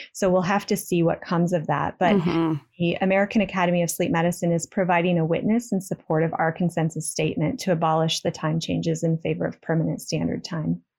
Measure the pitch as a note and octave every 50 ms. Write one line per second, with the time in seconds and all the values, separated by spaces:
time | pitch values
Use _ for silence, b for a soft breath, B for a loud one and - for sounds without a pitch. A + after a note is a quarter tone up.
0 | B B - - G#3 F#3 F3+ F#3 F3 F3 G3 G3+ - - G#3 F#3+ - - F#3 E3+
1 | E3 E3 - - - - F#3 E3+ F3 E3+ F3+ E3 D3+ - D3 C#3+ D3+ - - -
2 | F#3 E3+ G3+ G3 D#3+ F3+ E3 E3 E3 D#3+ D#3+ D3 - _ _ - F3 E3+ E3+ -
3 | F#3+ F#3+ F#3+ G3 G3+ G3+ - A3+ G3 F#3 - F#3+ F3 F3 F3 F3 E3+ E3 - -
4 | F3+ - F3 E3 E3 F3 E3+ - F3+ E3+ E3+ E3 - - - G#3 F#3 F3 F3+ E3+
5 | E3+ F3+ F3 E3 D#3+ D#3 E3 - - G#3 G#3+ A#3+ A#3+ - G3 F#3 F#3 - F3+ -
6 | - - E3 D#3 E3 D#3+ - - E3 D#3+ E3 - F3+ E3+ - E3+ D#3+ D#3+ - D#3+
7 | D3+ - - - D#3+ D3+ - - D#3+ - - - - F#3+ F3 E3 E3+ D#3+ D#3+ D#3+
8 | D#3+ D#3+ - - - F3+ - - - D#3 D#3+ E3 - - F3 E3 E3+ E3+ D#3+ D#3+
9 | - E3 E3 D#3+ - D#3 D#3+ F3 E3+ E3 E3 - - - D#3+ E3 D#3+ E3 D#3 -
10 | - - E3 D#3 - E3 - F3 E3+ - F3 D#3+ D#3 E3 F3 F3 - _ _